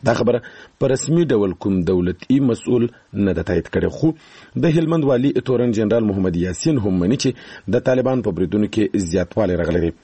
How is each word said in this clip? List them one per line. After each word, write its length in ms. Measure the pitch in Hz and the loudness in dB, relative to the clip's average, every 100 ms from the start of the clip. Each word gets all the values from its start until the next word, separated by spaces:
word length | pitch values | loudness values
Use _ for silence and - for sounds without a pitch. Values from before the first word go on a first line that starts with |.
دا 100 | 131 | 0
خبره 280 | 117 120 117 - - - _ | 0 2 0 -4 -20 -20 _
په 140 | 139 | -2
رسمي 300 | 131 - 165 165 | 0 0 0 2
ډول 180 | 120 101 | 2 0
کوم 320 | 87 104 95 87 | -2 -2 0 2
دولتي 480 | 92 90 90 - 135 | 0 0 -4 0 2
مسؤل 500 | 139 113 - 123 117 - _ | 2 0 0 0 0 -4 _
نه 180 | 101 101 | -2 0
ده 100 | 87 | 0
تایید 240 | 87 87 82 | 0 -2 0
کړې، 220 | 95 85 | -2 -2
خو 240 | - 160 156 - - - - | 0 -2 -2 -12 -20 -10 -2
د 220 | 151 160 | 0 2
هلمند 260 | 160 165 | 0 0
والي 280 | 139 123 139 | 2 2 2
تورن 380 | - - 123 123 | 0 -2 0 2
جنرال 340 | 110 107 117 | 2 2 2
محمد 320 | 110 98 92 85 | 2 0 0 0
یاسین 420 | 87 90 165 147 | -2 -2 -2 0
هم 200 | 101 92 | 0 0
مني 160 | 87 131 | 0 0
چې 140 | 139 123 - - - | -2 -4 -12 -16 -2
د 100 | 113 | -2
طالبان 440 | 123 127 127 131 | 2 0 2 0
په 80 | 107 | -2
بریدونو 360 | 85 90 104 104 | -2 0 0 0
کې 400 | - 104 104 90 | 0 0 -2 -2
زیاتوالی 440 | 90 87 - 101 87 | -2 -2 -2 0 0
راغلی 240 | 82 82 | 0 0
دی. 160 | 85 - | 0 -4